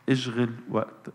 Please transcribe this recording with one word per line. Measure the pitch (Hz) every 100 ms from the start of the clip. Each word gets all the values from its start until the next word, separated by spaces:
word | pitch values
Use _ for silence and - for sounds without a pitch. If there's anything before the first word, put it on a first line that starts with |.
| -
اشغل | 131 127 117 120 117 -
وقت | 110 - - -